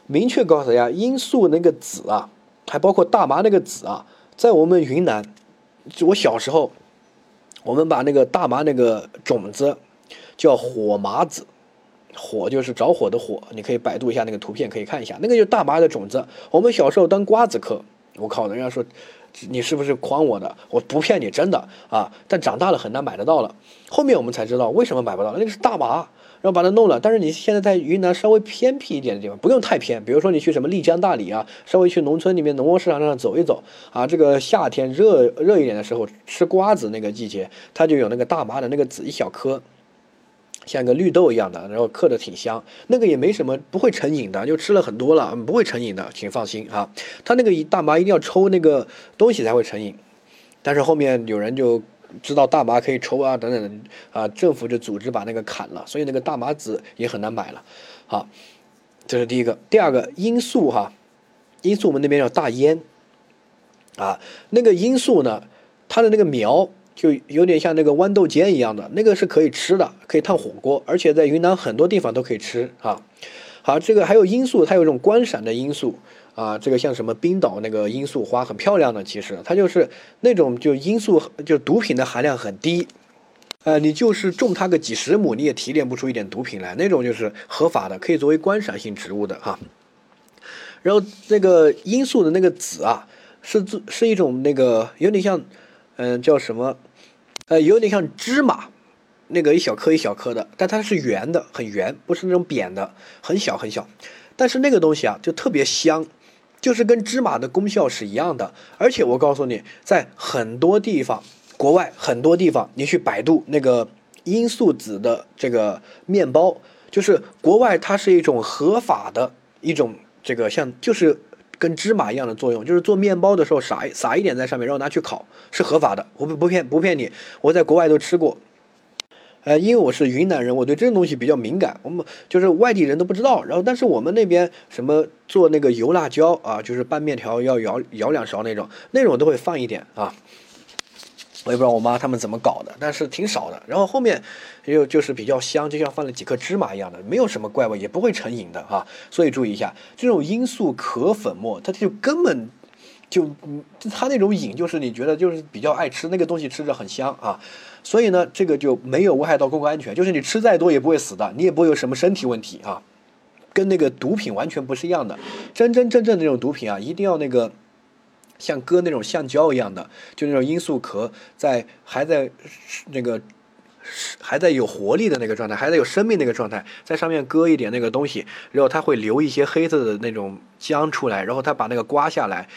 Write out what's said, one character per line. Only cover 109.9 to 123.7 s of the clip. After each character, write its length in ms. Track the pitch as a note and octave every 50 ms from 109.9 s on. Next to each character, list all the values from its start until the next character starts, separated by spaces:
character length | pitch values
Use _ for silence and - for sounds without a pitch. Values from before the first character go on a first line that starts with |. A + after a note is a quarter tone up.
| G3+ D#3+ B2+ - -
很 440 | - - - - B2+ A2+ A2 A#2 B2
多 220 | D#3+ F3 G3+ G#3+
地 220 | G3+ A#3 F#3 C#3
方， 200 | B2+ - A2+ - - - - _ _ - - -
国 140 | - C#3+
外 200 | E3 F#3 D#3+ - -
很 260 | - - D3+ A#2+ A#2+
多 120 | C3+ D#3+ E3+
地 160 | E3+ F#3 D#3+
方， 200 | - B2 G#2 - -
你 120 | B2+ C#3
去 100 | - F3
百 260 | E3+ - - - -
度 220 | B2+ D3+ E3 - -
那 140 | - D3 D3
个 260 | C3 B2+ B2 A#2 A2+ - _ _ _ _ _ _ _
罂 240 | F3 G3 A#3 A#3 A3+
粟 240 | - - A#3+ E3+
籽 260 | C3+ G#2+ - A2 G#2 F#2+
的 280 | G#2+ A#2+ A#2 - - _ _
这 140 | - - B2+
个 300 | A#2+ A2+ G#2+ G#2 F#2 - - - - - _
面 260 | - F#3+ G3 D#3+ C3
包， 240 | B2+ D#3 F3 F#3+ - - - _ _ _ _ _
就 120 | - G3+
是 180 | F#3+ G3+ F3+ - - - - _
国 160 | - D#3 G3 A3+
外 180 | B3+ A3 F#3
它 200 | - - - G3
是 160 | G3+ - G3
一 100 | F#3 E3+
种 200 | D#3+ D#3 C3 A2+
合 380 | A2 - - - C#3+ E3+ G#3+ A#3+
法 300 | A3 - D3 G#2 G#2 G#2+
的 200 | - A#2 B2+ B2 - _ _ _ _ _
一 140 | - D#3 D#3+
种 200 | D3 B2+ A2+ G#2 - _ _ _ _
这 120 | _ - B2
个 140 | A#2 A2+ G#2
像， 240 | - E3+ C#3+ B2+ B2 -
就 120 | - A#3+
是 280 | G#3+ - F3 D#3 C#3+ - - _ - - _ _ - _
跟 180 | - E3 D#3+
芝 180 | - - G#3 A3+
麻 180 | F#3+ B2+ G#2
一 40 | A#2
样 100 | C#3 C3
的 80 | A#2 A2
作 160 | - C#3 B2
用， 120 | A#2 A2 A2
就 100 | D3+ F3
是 60 | F3
做 160 | F3 G#3+ G3+
面 240 | F#3+ G3+ G3+ F#3 F3
包 160 | F#3+ G3 G3+
的 80 | F3 D3
时 100 | - D#3+
候 60 | C3+
撒， 260 | - -